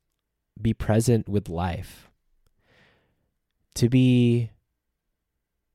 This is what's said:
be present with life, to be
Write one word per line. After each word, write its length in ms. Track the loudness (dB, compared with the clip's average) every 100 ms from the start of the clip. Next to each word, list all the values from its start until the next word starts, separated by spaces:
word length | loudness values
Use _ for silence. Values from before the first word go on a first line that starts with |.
| _ _ _ _ _ -6
be 140 | -4
present 540 | -4 0 0 2 0 0
with 200 | -4 -4
life, 600 | -6 -6 -8 -12 -20 -20 _ _ _ _ _ _ _ _ _ _ _ _ _ _ _ _
to 140 | -4 0
be 640 | 2 4 4 2 0 -4 -10 _ _ _ _ _ _ _ _ _ _ _